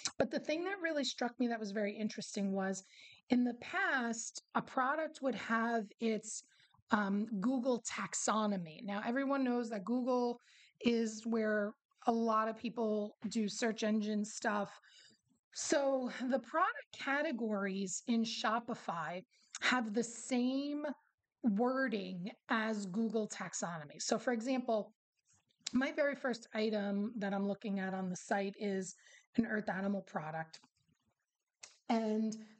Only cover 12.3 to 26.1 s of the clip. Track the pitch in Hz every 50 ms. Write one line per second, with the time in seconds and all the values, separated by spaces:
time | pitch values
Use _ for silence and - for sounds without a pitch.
12.3 | 220 220 220 226 220 220 - 233 - 240 226 214 214 214 208 208 - _ - 202
13.3 | - 233 214 202 - - 247 226 214 - 226 214 214 220 208 214 214 208 208 208
14.3 | - - - 233 208 208 202 196 - - - - - - - - - _ _ _
15.3 | _ _ _ _ - - - - 320 294 277 269 269 262 254 233 - - 240 254
16.3 | 269 247 - - - 320 370 427 480 571 - _ - - - 277 269 285 302 330
17.3 | 269 202 233 220 214 196 196 196 190 196 202 185 - - - - 233 226 226 226
18.3 | - - - 226 214 233 233 - 233 - - - 170 170 156 156 175 185 185 _
19.3 | _ _ _ _ - - - - 254 254 226 220 202 240 226 - - - - -
20.3 | 262 247 240 254 262 269 285 285 294 294 294 302 262 - _ _ _ _ _ _
21.3 | _ _ - 240 196 196 240 247 262 262 269 254 220 202 190 185 185 180 175 220
22.3 | - - _ - 254 220 214 220 220 208 202 185 175 226 226 220 214 226 214 202
23.3 | - - 196 175 - - 208 170 170 160 147 143 156 165 - - 247 208 - 262
24.3 | 247 226 220 262 262 247 247 247 226 214 202 - - _ _ _ _ _ _ _
25.3 | _ _ _ _ _ _ - - - 247 269 302 302 311 285 285